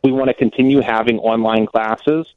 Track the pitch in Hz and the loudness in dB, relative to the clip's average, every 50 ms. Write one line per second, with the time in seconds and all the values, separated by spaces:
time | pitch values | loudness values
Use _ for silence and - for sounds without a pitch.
0 | - 135 127 135 131 131 123 - 127 113 - - 127 135 139 139 110 - 113 113 | 2 0 0 2 0 -2 0 0 -2 -2 0 0 2 2 2 2 0 0 -2 -2
1 | 113 120 117 107 - 113 113 113 113 110 110 110 107 104 - 113 110 110 110 - | 0 -2 -2 0 0 -2 0 0 0 0 0 0 -2 0 -2 -4 -2 -2 -4 -2
2 | - 143 151 160 165 - _ | -2 -2 -2 -2 -4 -8 _